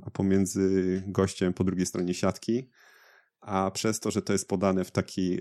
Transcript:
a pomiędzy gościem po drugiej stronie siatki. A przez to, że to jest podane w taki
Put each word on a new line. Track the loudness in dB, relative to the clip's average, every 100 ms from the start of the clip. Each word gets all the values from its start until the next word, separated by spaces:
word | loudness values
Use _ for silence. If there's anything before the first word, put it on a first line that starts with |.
| -8
a |
pomiędzy | -2 2 2 2 2 2 2 2 -2 -2
gościem | 0 0 2 0
po | 0
drugiej | 0 0 -2
stronie | -2 -2
siatki. | 0 -2 -2 -2 -2 -4 _ -20 -20 -20 -20 _ _
A | -4 -2 0
przez | 0 -2 -2
to, | -2
że | -2
to | 0
jest | -2 0
podane | 0 2 2 0
w |
taki | -2 -2 -2 0 0